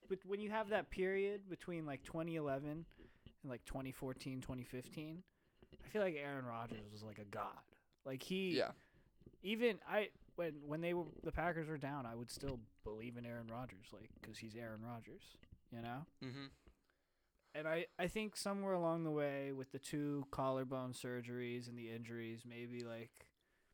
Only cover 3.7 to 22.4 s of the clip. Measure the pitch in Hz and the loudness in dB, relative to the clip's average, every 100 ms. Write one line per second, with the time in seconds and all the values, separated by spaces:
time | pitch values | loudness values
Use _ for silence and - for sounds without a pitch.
3.7 | 135 131 - 131 127 139 131 127 127 123 | -4 -4 -4 -4 -4 -4 -4 -4 -6 -4
4.7 | 127 - 160 156 165 - _ _ - - | -6 -6 -8 -6 -8 -12 _ _ -20 -20
5.7 | - - 214 190 147 143 139 123 117 117 | -16 -2 4 4 4 -2 -2 -2 -2 -4
6.7 | 110 104 104 107 107 101 104 101 - - | -6 -8 -10 -10 -8 -6 -2 -2 -4 -16
7.7 | - _ _ 139 135 - 190 190 151 90 | -20 _ _ -6 -4 0 2 4 4 4
8.7 | - - - - - - - 190 220 240 | 0 -16 -20 -20 -20 -20 -6 0 6 6
9.7 | 190 135 208 202 - - - 170 147 143 | 4 4 4 4 -4 -10 -2 0 -2 -2
10.7 | 156 170 175 156 - 160 - 170 165 151 | 2 4 2 0 -2 -2 2 2 2 0
11.7 | 151 139 143 117 117 117 - 139 123 113 | 0 0 0 -2 -4 -6 -2 -2 -2 -6
12.7 | - 107 107 120 120 120 117 113 117 127 | -10 -8 -6 -6 -6 -6 -6 -4 -6 -6
13.7 | 95 - 104 110 - - 107 113 110 117 | -8 -14 -14 -14 -12 -10 -8 -8 -6 -6
14.7 | 110 117 117 - 185 - - - - - | -4 -4 -6 -8 -14 -16 -20 -20 -20 -10
15.7 | 117 117 131 165 - 131 135 135 - - | -6 -4 -4 -6 -8 -6 -6 -8 -14 -20
16.7 | - _ _ _ _ _ _ _ 147 156 | -20 _ _ _ _ _ _ _ -2 2
17.7 | 165 175 - 220 220 214 - 202 202 196 | 4 2 0 2 2 0 0 0 2 4
18.7 | 180 165 165 165 151 143 139 139 135 131 | 6 6 6 4 6 4 2 0 -2 -2
19.7 | 131 - 147 147 143 135 - 135 131 131 | -6 0 2 4 2 0 2 4 4 2
20.7 | 131 127 120 123 123 120 123 120 123 120 | 0 -2 -2 -2 -2 -2 -2 0 -2 -4
21.7 | 120 113 117 117 117 113 113 | -6 -4 -4 -4 -4 -4 -6